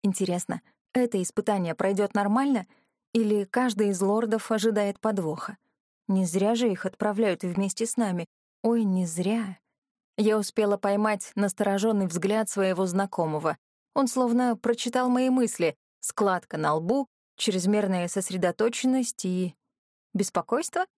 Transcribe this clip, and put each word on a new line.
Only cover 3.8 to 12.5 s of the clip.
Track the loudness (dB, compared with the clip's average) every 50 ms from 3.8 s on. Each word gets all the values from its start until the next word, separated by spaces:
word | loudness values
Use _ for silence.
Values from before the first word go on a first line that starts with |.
| 0 0
из | 2 0
лордов | 0 2 2 2 0 0 -2 -2 0 -2
ожидает | -2 0 2 2 2 2 0 0 -2 -2
подвоха? | -2 -2 -2 0 -2 -4 -4 -6 -8 -12 -12 _ _ _ _ _ _ _ _ _ _ 0
Не | 2 2 2
зря | 2 0 2 2 2 2
же | 2 2 0
их | 0 0 -4
отправляют | -8 -4 _ -2 -2 2 2 2 2 2 0
вместе | -4 -4 -2 -2 -2 -2 -2 -4 -4
с | -4 0
нами. | -2 0 0 0 -4 -6 _ _ _ _ _ _ _
Ой, | -2 0 2 2 2
не | 2 2 0 0
зря. | -2 -2 -2 0 0 0 -2 -2 -6 -10 _ _ _ _ _ _ _ _ _ _ _ _
Я | 0 2 2 2 2
успела | 0 -2 0 0 2 2 2
поймать | 0 2 0 2 2 2 0 0 -2 -6 -8 -2
настороженный | -2 0 0 0 0 0 0 0 2 2 2 2 2 0
взгляд | 0 -2 -2 -2 0 0 0 -2
своего | -2